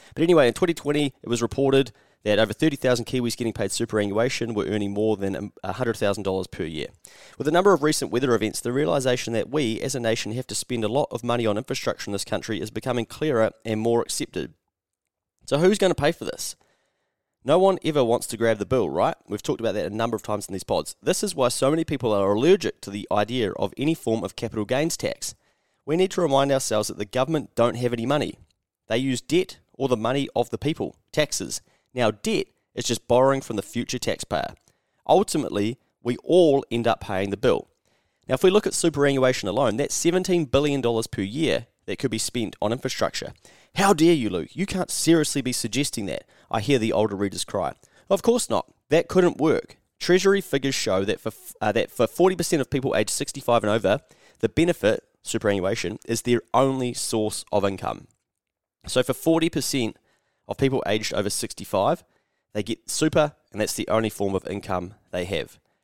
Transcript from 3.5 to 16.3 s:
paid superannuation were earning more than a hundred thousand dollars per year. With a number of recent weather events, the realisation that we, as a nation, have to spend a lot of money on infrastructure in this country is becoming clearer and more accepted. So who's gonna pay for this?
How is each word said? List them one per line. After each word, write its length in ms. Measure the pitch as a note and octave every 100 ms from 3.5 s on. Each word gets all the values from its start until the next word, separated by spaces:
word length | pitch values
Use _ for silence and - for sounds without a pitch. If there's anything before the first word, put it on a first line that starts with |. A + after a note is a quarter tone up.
paid 180 | - G2+
superannuation 800 | - A#2 G#2+ G#2 G#2 B2 - A2+
were 120 | G#2 -
earning 260 | G#2 G2+
more 240 | G2+ A2 G2
than 380 | G2 F#2+ G#2 -
a 100 | G2
hundred 220 | G2 A#2+ A2
thousand 280 | G2+ G2+
dollars 240 | F#2+ F#2+ F2+
per 160 | -
year. 240 | E2 D#2 - - - - - -
With 100 | C#3
a 40 |
number 200 | F3 G3+
of 120 | E3+
recent 280 | D3+ - F#2
weather 220 | A#2 C3+
events, 260 | A2 G#2+ -
the 140 | A#2+
realisation 580 | C3 D#3+ D3 B2+ B2 A#2+
that 160 | A2+ -
we, 300 | D3+ A#2 A2+
as 160 | C3 B2+
a 40 |
nation, 340 | A2+ A2+ G#2
have 140 | B2 -
to 80 | -
spend 280 | - A#2+
a 60 | G#2+
lot 180 | C3 -
of 120 | A#2+
money 220 | A#2+ A#2+ A2
on 120 | G#2
infrastructure 520 | - B2+ A#2 - -
in 40 |
this 120 | G2 -
country 340 | G#2 - G#2+
is 120 | G#2+
becoming 340 | A2+ C3 A#2+ A2
clearer 460 | - D#3 A#2+ A2 -
and 160 | A#2 A2
more 220 | A#2 A#2
accepted. 540 | - - - F2 B1+ - _ _ _ _ _ _ _ _ -
So 140 | C#3+
who's 180 | F#3 G#3
gonna 180 | F#3 D#3
pay 160 | D3
for 140 | -
this? 320 | -